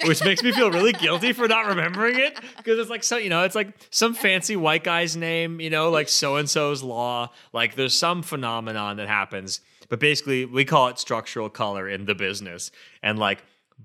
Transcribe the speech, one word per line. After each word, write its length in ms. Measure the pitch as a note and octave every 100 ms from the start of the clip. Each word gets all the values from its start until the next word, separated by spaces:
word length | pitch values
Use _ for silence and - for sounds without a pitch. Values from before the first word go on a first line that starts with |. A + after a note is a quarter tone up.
| E3
which 180 | D#3+
makes 200 | F#3+ F#3+
me 80 | A#3+
feel 180 | B3 A3
really 220 | E3+ G#3+
guilty 400 | A#3+ E3 E3+ A#3
for 140 | A#3+ A#3
not 180 | A3+ G#3+
remembering 500 | F3+ E3 F#3+ A3+ B3+
it, 180 | C#4+ C#4
'cause 420 | A#3+ - A3+ A3+
it's 100 | A3+
like, 140 | A#3
so, 140 | - A#3+
you 120 | G3+
know, 140 | E3+
it's 120 | F#3 G#3+
like 180 | G3+ - -
some 240 | - A3+
fancy 420 | A#3 G3+ F#3 - G#3
white 280 | D#3 D#3+
guy's 340 | F3 E3+ E3+ E3
name, 420 | E3 E3 E3 E3
you 100 | D#3+
know, 200 | D#3 E3
like, 180 | D#3+ D3+
so-and-so's 760 | - C#3+ C#3+ D3 D#3 D3 C#3+
law. 460 | C3 A#2 B2 B2 A#2+ - -
Like, 240 | A#2 A#2+ -
there's 200 | C3 -
some 260 | E3+ F3
phenomenon 760 | - D3 A#2+ A#2 A2+ A2 G#2 G#2
that 100 | G2+
happens, 500 | G#2 G2 G2 F#2+ - _ _ -
but 100 | A2+
basically 460 | D3 C#3+ C#3 C3 B2+
we 180 | C3 C3+
call 220 | D#3 B2+
it 120 | B2
structural 500 | - A2+ - A#2+ G#2+
color 400 | - G#2+ G2 F#2+
in 160 | G2 G2+
the 100 | G2
business. 560 | G2 G2+ G2 E2+ - - - -
And, 160 | G#2+ G#2+
like, 240 | G#2 G2+ - _ _ _